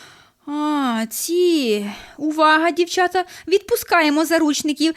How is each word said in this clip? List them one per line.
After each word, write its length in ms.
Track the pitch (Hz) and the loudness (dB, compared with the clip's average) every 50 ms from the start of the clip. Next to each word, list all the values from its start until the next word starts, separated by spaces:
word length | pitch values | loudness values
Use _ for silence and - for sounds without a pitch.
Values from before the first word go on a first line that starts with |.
| - - - - - _ _ _ - | -20 -20 -20 -20 -20 _ _ _ -12
«А, 600 | - 294 294 302 302 302 285 277 254 233 220 226 226 | -8 -6 -4 -2 -2 0 0 0 -2 -2 -2 -4 -6
ці. 760 | - - - - 339 349 359 349 339 311 269 233 208 208 202 202 208 - - - - - | -6 -8 -6 -4 0 2 2 2 2 2 2 0 0 -2 -2 -6 -8 -12 -16 -20 -14 -6
Увага, 540 | 285 311 302 311 311 311 311 311 320 339 | -4 -4 0 2 4 4 4 4 2 0
дівчата, 540 | 294 320 349 339 - 370 359 349 359 370 359 359 - - - - | 0 0 -2 -2 0 0 0 0 0 -2 -4 -4 -10 -18 -10 -2
відпускаємо 800 | 339 415 - - 466 466 - - 403 339 320 302 285 302 330 | -4 -2 -2 0 -4 -4 -2 0 2 2 2 2 2 2 0
заручників. 680 | 285 339 330 320 294 285 - - 302 285 - 294 330 320 | 2 2 2 2 2 0 -2 -2 -4 -2 0 0 -2 -2